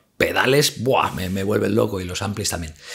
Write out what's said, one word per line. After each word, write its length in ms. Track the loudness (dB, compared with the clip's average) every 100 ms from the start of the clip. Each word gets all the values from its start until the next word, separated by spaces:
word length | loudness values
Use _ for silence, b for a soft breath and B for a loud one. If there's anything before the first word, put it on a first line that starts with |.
| _ _
pedales. 640 | 0 2 2 4 2 0
Buah, 300 | 0 2 2
me, 180 | -2 -4
me 140 | -2
vuelven 320 | 0 2 2 2
loco 260 | 2 -2
y 40 | -6
los 180 | -4
amplis 260 | -4 -2 -4
también. 240 | -4 -6 -12 B